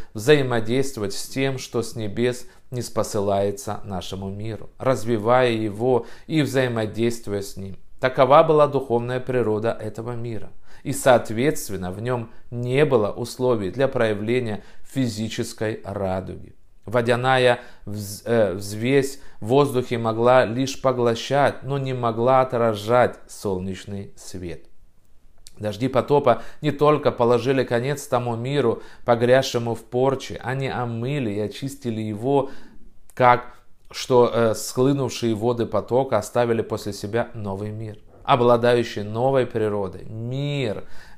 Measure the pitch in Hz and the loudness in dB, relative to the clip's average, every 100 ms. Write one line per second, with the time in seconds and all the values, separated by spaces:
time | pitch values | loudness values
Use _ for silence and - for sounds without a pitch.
0 | - 110 110 147 127 117 104 127 135 - | -8 -2 4 4 4 0 0 0 0 -2
1 | 101 - - 135 135 131 - 123 - 123 | -4 -4 -6 -2 -2 -2 -4 -4 -4 -4
2 | 104 104 120 120 - - - 123 110 107 | -6 0 0 0 -8 -14 -10 -8 -4 -2
3 | 104 107 101 98 101 101 - 104 98 92 | -2 0 0 2 0 -2 -6 -8 -6 -8
4 | - 95 98 101 107 107 - - 135 120 | -8 -8 -8 -8 -8 -10 -12 -4 0 0
5 | 101 113 107 127 123 113 110 101 123 120 | 0 0 4 4 4 2 -2 -2 2 2
6 | - - - 160 131 127 127 113 107 101 | 0 -12 -4 0 2 2 0 0 -4 0
7 | 117 110 - 101 98 - 98 95 - - | 0 0 -4 -6 -6 -10 -12 -12 -14 -4
8 | 127 147 127 147 156 151 147 135 135 117 | -2 4 6 8 8 6 4 2 0 -2
9 | 120 127 123 127 107 107 113 - 107 107 | 0 -4 -2 0 2 0 0 -2 -6 -8
10 | 117 120 120 104 - - - - - 127 | -8 -6 -6 -4 -6 -8 -10 -10 -6 0
11 | 139 120 - 110 143 156 - 95 90 98 | 6 6 4 0 0 0 -2 -6 -6 -6
12 | 117 123 113 - - 120 123 131 147 127 | -4 -4 -6 -12 -10 -6 0 2 4 4
13 | 101 - 120 - 127 117 95 101 135 123 | 2 -2 -8 -2 0 0 -2 0 0 2
14 | 113 104 107 127 113 101 - - - 139 | 0 0 -2 -2 -2 -6 -10 -12 -8 -2
15 | 123 101 113 - 113 - 110 113 - 98 | -2 -2 -6 -4 -6 -4 -4 -4 -6 -4
16 | 95 92 92 90 - - - - - 120 | -2 -2 -4 -10 -14 -20 -20 -18 -4 0
17 | 117 120 127 131 123 120 - - - 104 | 2 2 4 4 6 4 -2 -14 -10 -8
18 | 101 101 - 117 101 92 101 107 117 139 | -8 -8 0 2 2 0 -6 -4 2 2
19 | 135 - - - 104 139 139 123 120 117 | 2 -4 -12 -8 2 4 4 2 -2 -2
20 | 113 110 120 127 107 120 135 - 131 123 | -2 2 6 6 6 0 -4 -2 0 2
21 | 120 117 - 135 131 - 127 139 131 127 | 2 0 0 2 2 0 -4 -4 -4 -2
22 | 120 110 120 131 127 123 117 107 104 123 | -2 0 4 4 4 2 2 0 2 4
23 | 107 - - - 104 92 95 92 - 101 | 4 2 -16 -8 -4 -4 -4 -8 -10 -10
24 | 95 - - 92 90 78 - - - - | -10 -14 -12 -10 -10 -12 -14 -18 -20 -20
25 | - - - - - - 107 98 127 127 | -20 -20 -20 -18 -16 -8 -6 -2 -2 0
26 | 113 143 127 113 - - 151 143 147 147 | 2 4 4 2 0 -6 -4 2 4 4
27 | 127 120 120 120 120 135 120 120 131 143 | 2 2 4 4 2 0 2 0 -2 -4
28 | - 123 120 113 123 143 117 104 - - | -2 -2 0 -4 -2 0 0 0 -6 -6
29 | - 120 120 131 131 120 117 113 - 123 | 0 4 6 6 4 -2 -2 -6 -4 0
30 | 131 131 - - 113 135 131 90 120 113 | 2 0 -4 -10 -6 -4 -4 -4 -4 -4
31 | 120 147 117 101 104 - 139 - 123 110 | -4 -4 -2 -2 -4 -4 -10 -8 -6 -4
32 | 110 101 123 139 - - - - - - | -4 -4 0 0 0 -6 -12 -14 -16 -16
33 | - - 123 120 - - - - - - | -10 4 6 6 2 -16 -20 -20 -16 -8
34 | - 123 120 117 117 107 - - 131 139 | 2 4 6 4 2 0 -4 0 2 2
35 | 123 - 117 107 117 117 110 104 - 120 | -2 -2 -2 0 0 0 -2 -2 0 0
36 | 135 110 - 123 120 113 101 107 104 98 | 2 0 0 0 2 0 -2 -4 -6 -8
37 | 104 117 117 117 104 98 107 107 110 107 | -4 -2 -4 -6 -8 -6 -6 -8 -12 -14
38 | - - - 131 120 120 120 123 113 - | -18 -8 2 4 6 6 6 4 2 -4
39 | 104 113 131 135 120 117 107 104 95 95 | -6 -2 2 2 2 0 0 -2 -4 -8
40 | 98 107 117 131 143 143 117 92 - - | -12 -10 -8 -6 -4 -4 -4 -4 -6 -8
41 | - | -8